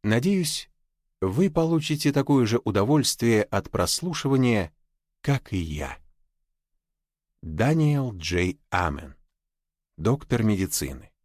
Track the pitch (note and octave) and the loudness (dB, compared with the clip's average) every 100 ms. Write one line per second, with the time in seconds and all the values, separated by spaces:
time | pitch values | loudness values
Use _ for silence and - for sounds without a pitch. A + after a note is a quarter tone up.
0 | G#2+ A#2 D#3+ G3 D#3 - - _ _ _ | 2 2 2 0 0 -6 -12 _ _ _
1 | _ _ F#2+ A2+ F#3+ E3 E3 E3 D3+ D3+ | _ _ -2 2 0 2 2 0 0 0
2 | C#3+ C#3 C3+ C#3 A2+ A#2 - G2 G#2 D3+ | 0 0 2 2 4 0 0 0 2 2
3 | - - A#2 A2 G2+ G2+ - - F2+ - | 2 0 2 2 2 -2 -2 -2 -2 -2
4 | F3 D#3 C#3 C3+ B2 A2 D#2+ _ _ _ | -4 -4 0 2 2 2 -2 _ _ _
5 | _ _ - C3+ - F#2+ D#2+ D2 D2+ - | _ _ -2 -2 -2 -6 -4 -6 -8 -12
6 | - _ _ _ _ _ _ _ _ _ | -20 _ _ _ _ _ _ _ _ _
7 | _ _ _ _ D#2+ D#2 A#2+ D#3+ D3+ D3 | _ _ _ _ -10 -2 2 4 2 2
8 | B2+ F#2+ E2 F2 F#2 - _ F2+ E2+ C#2+ | -2 -6 -4 0 0 -4 _ -2 -2 -4
9 | C#2+ - _ _ _ _ _ _ _ - | -12 -20 _ _ _ _ _ _ _ -4
10 | D#2 C#3+ - A#2 A2 G2+ F#2 - C#2+ C2+ | -2 -2 -2 0 2 2 0 -4 -6 -10
11 | - _ | -18 _